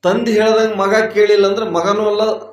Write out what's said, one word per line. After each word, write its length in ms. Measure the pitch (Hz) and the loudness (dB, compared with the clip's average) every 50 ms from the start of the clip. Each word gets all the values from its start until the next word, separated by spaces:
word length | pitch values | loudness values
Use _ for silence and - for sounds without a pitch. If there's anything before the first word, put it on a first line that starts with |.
| - | 0
ತಂದೆ 300 | 180 190 233 240 226 220 | 0 -2 0 -2 0 0
ಹೇಳ್ದಂಗೆ 420 | 214 214 220 220 220 226 220 214 | 2 2 2 2 2 0 0 0
ಮಗ 200 | 196 196 196 202 | -2 -2 0 0
ಕೇಳಿಲ್ಲ 520 | 220 220 214 - 202 208 208 208 202 196 | 0 0 0 0 0 2 4 4 4 2
ಅಂದ್ರೆ 240 | 196 196 214 220 220 | 2 0 -2 -4 -4
ಮಗನೂ 380 | 170 170 170 196 202 208 220 214 | -2 -2 -2 0 -2 0 -2 -2
ಅಲ್ಲ 300 | 208 208 220 220 - - - - | -2 -2 -2 -2 -2 -6 -8 -18